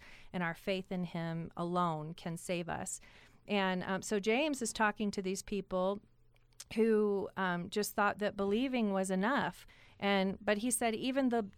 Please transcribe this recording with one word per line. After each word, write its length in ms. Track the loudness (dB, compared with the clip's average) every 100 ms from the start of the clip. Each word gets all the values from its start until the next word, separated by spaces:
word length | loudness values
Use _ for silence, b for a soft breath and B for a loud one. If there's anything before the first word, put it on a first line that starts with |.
| B B B
and 100 | -4
our 120 | -4 -4
faith 360 | -4 -4 -2
in 120 | -4
him 480 | -4 -4 -4 -4 -6 -6
alone 560 | -2 0 0 0 -6 -10
can 220 | -8 -8
save 320 | -4 -4 -4
us. 300 | -6 -6 -10 b b b b -2
And, 360 | 0 2 0
um, 180 | -2 -4
so 180 | -2 -2
James 420 | 2 2 2 0
is 100 | -2
talking 380 | 2 0 2 -2
to 100 | -2
these 200 | -4 -4
people 560 | -4 -6 -2 0 0 -2 -8 _ -20 -20 -20 -20 -6 2
who, 540 | 4 6 4 2 -2 0
um, 320 | 0 0 -2
just 240 | -2 -2 2
thought 240 | 2 2
that 180 | -2 0
believing 560 | 2 2 2 2 2
was 180 | 2 2
enough. 560 | 2 2 2 0 -4 -14 b b b
And, 380 | 0 2 2 0
but 140 | 0 0
he 140 | 2
said, 240 | 0 0 0
"Even 340 | 0 2 2
the 140 | 2 0